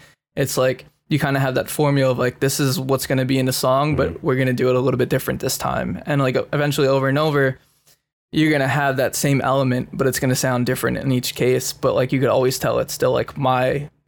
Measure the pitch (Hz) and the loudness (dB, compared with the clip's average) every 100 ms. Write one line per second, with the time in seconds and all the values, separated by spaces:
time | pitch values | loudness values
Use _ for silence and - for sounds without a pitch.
0 | - _ _ - 135 - 127 127 - _ | -14 _ _ -4 -2 0 0 -2 -10 _
1 | - 147 147 139 135 127 - - 143 139 | -2 0 0 0 0 -2 -2 0 2 2
2 | 131 120 123 - 135 143 139 127 131 135 | 2 2 -2 0 -2 0 0 0 0 -2
3 | - 131 127 131 127 - 131 135 151 143 | 0 0 0 0 0 0 2 2 2 0
4 | 143 82 165 131 131 123 127 127 131 127 | -2 -2 -2 0 0 0 2 2 2 0
5 | 123 131 - 131 131 - - 127 123 - | 0 0 -2 -4 -4 -4 -4 -4 -4 -6
6 | - 143 131 131 - 147 147 143 135 135 | -2 0 0 0 -2 -2 -2 0 2 2
7 | 135 143 156 143 135 131 _ _ _ _ | 2 0 2 2 0 -2 _ _ _ _
8 | _ _ _ 151 156 147 135 143 139 135 | _ _ _ 0 2 2 2 2 0 0
9 | 120 - 143 135 131 135 131 123 - - | 0 0 0 2 2 2 2 0 -4 -2
10 | 135 - 131 127 131 123 123 131 131 123 | -2 0 0 0 0 0 0 -2 -2 -2
11 | 139 127 - - 123 127 - - 131 131 | -2 -2 -2 -2 0 0 -2 -4 0 0
12 | 127 131 127 113 131 - 123 120 - - | 0 0 2 2 0 0 -2 -2 -2 -2
13 | 131 123 113 147 131 127 131 143 143 _ | 0 0 -2 -2 0 2 0 -2 -8 _